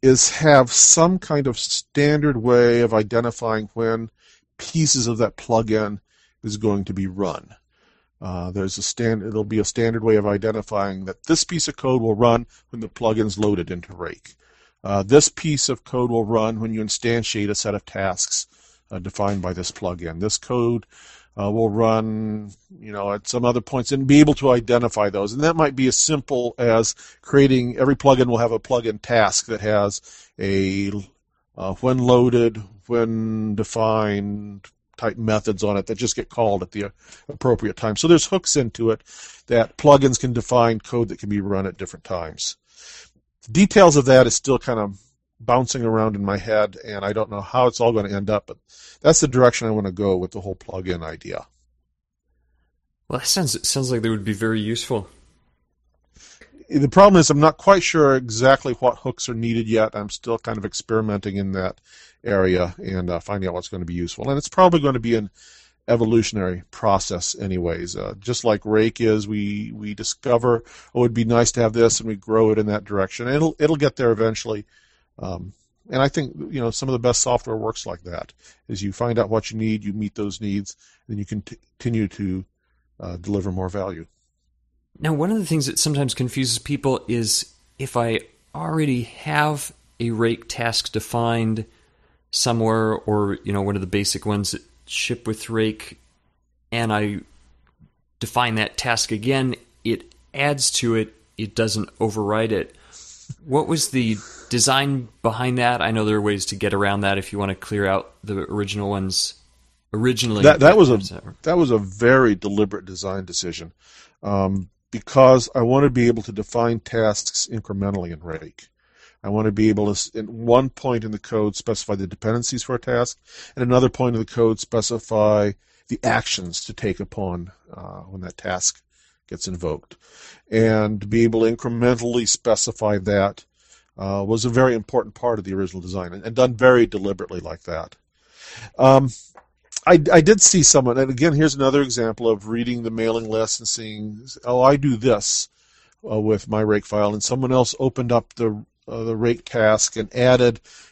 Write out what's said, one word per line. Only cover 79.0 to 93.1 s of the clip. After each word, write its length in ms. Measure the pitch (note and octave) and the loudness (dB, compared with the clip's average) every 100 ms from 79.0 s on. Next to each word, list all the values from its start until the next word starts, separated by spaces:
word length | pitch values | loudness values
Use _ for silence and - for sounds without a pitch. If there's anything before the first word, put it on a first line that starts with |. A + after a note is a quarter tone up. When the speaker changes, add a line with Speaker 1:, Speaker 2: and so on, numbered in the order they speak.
| A#2+ A#2 | -2 0
Speaker 1:
out 120 | G#2 | 0
what 200 | A2 - | -2 -4
you 80 | A2 | -6
need, 260 | A2 A2 | -4 -4
you 100 | G#2 | -6
meet 220 | G2+ G#2 - | -6 -8 -6
those 260 | G#2 F2+ | -8 -8
needs, 340 | G#2+ G2+ G2+ - _ _ - | -6 -6 -8 -18 _ _ -12
then 100 | G#2+ | -10
you 60 | |
can 180 | G2+ G#2+ | -8 -10
t-, 120 | - - _ _ | -12 -20 _ _
continue 300 | A#2+ A2+ G2+ | -4 -2 -4
to, 340 | - G2 F#2 F#2+ _ _ _ _ _ | -4 -6 -6 -10 _ _ _ _ _
uh, 160 | F#2 F2 | -16 -12
deliver 360 | F#2 G2+ F#2+ | -4 -4 -2
more 180 | F#2 F#2 | -6 -6
value. 380 | G2 F#2+ E2 E2 _ _ _ _ _ _ _ _ _ | -6 -8 -10 -16 _ _ _ _ _ _ _ _ _
Speaker 2:
Now, 140 | D#3 | -4
one 180 | D3+ E3+ | -2 0
of 60 | A3 | -2
the 80 | F3+ | -2
things 220 | D#3+ C3+ | -2 -2
that 120 | - | -2
sometimes 340 | D#3 C#3+ C3+ | -2 0 -2
confuses 460 | - B2+ - B2+ - | -2 -4 -2 -2 -4
people 460 | - C#3 C#3 C3 - | -4 -4 -2 -2 -4
is 460 | A#2+ A2 - - _ _ _ | -4 -2 -4 -4 _ _ _
if 160 | C3+ A#2+ | -6 -2
I 260 | A#2 A2+ - _ _ | -2 -2 -6 _ _
already 500 | C#3+ D#3+ D#3+ D3+ B2 | -12 -6 -2 0 -2
have 680 | A#2 - - D3 D3+ D3 - _ _ _ | -4 -10 -4 -2 0 -2 -10 _ _ _
a 80 | A#2 | -6
rake 400 | A2 A2+ A#2 - | 0 0 -2 -8
task 420 | - A#2 A2 - | -4 -2 -2 -4
defined 720 | A2+ - A#2+ A#2 A#2 A2+ A2 G#2+ _ _ _ _ _ _ | -8 -4 -2 -2 0 -2 -4 -8 _ _ _ _ _ _
somewhere, 640 | - B2+ A#2 A2 A2 A2 A2 | -4 -2 0 0 2 0 -2
or, 420 | - | -2